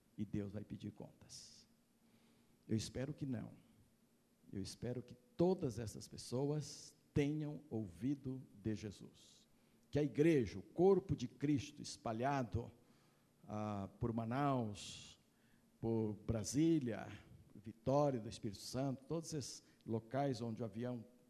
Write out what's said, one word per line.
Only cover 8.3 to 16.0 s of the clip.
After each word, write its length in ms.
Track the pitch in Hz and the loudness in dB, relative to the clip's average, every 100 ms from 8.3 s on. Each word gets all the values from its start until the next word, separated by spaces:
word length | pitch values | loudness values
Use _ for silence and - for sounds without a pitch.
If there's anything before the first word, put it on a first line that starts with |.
| 131 - 104 | -8 -10 -6
de 120 | 101 | -4
Jesus. 720 | 104 107 - - - - - _ _ _ _ _ | -2 -6 -10 -16 -20 -20 -20 _ _ _ _ _
Que 80 | 143 | 2
a 40 | |
igreja, 560 | 147 113 160 151 101 98 | 4 6 8 8 4 -2
o 40 | |
corpo 520 | - - 185 190 - | -4 6 8 8 4
de 140 | 147 123 | 0 -2
Cristo 540 | - - 143 - - | 0 2 2 0 -8
espalhado, 880 | 117 - 117 110 131 143 117 117 117 - - - _ _ _ _ - | -12 -6 -4 0 2 2 0 -2 -4 -10 -20 -20 _ _ _ _ -6
ah, 400 | 107 107 101 95 - | -4 -2 -2 -4 -4
por 120 | 117 | -2
Manaus, 1040 | 113 113 127 143 131 110 101 - - - - _ _ _ _ _ _ | 0 0 2 2 2 0 -4 -10 -12 -16 -20 _ _ _ _ _ _
por 340 | 113 113 | 2 2